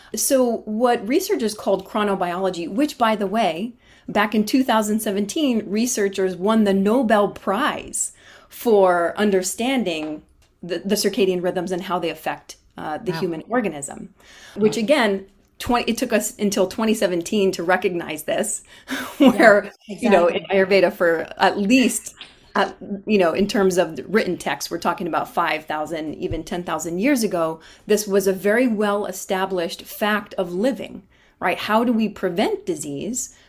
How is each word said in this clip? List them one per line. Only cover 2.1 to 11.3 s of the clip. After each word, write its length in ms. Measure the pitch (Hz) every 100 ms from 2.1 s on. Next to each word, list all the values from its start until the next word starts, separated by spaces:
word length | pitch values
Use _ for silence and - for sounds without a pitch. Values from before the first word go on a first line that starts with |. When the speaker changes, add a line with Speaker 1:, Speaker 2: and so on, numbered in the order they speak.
| 190 175 175 190 180 170
Speaker 1:
which, 300 | 196 294 -
by 180 | 226 214
the 120 | 196
way, 460 | 214 196 160 233 - _ - -
back 260 | 208 214 220
in 100 | 208
two 180 | 269
thousand 360 | 254 220 214 214
seventeen, 640 | 220 196 208 330 294 226 -
researchers 680 | 208 240 - 202 196 190 175
won 300 | 190 220 202
the 80 |
Nobel 560 | 196 196 247 226 214 202
Prize 840 | - - 196 277 170 - - - - - - _
for 640 | - 247 208 185 175 170 -
understanding 1040 | 208 190 180 - 233 269 180 160 156 151 - _ _ _
the, 180 | 170 170
the 160 | 196 208
circadian 460 | 202 208 190